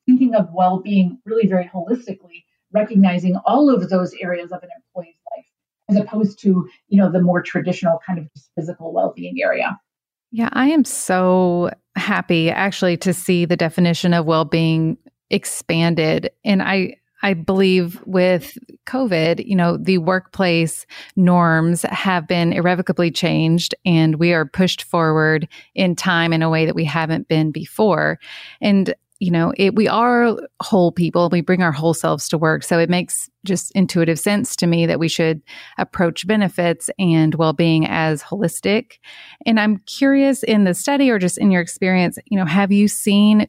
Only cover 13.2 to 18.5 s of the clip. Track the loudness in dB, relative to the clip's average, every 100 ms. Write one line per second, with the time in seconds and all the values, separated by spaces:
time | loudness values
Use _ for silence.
13.2 | 0 0 0 0 -2 0 0 2 2 2
14.2 | 2 0 0 0 2 2 0 -4 _ _
15.2 | -6 -6 -4 -10 -4 0 0 0 0 0
16.2 | -4 -6 -2 0 0 -2 -2 -8 _ _
17.2 | -4 -2 -2 2 2 2 0 -6 -4 0
18.2 | 2 2 -2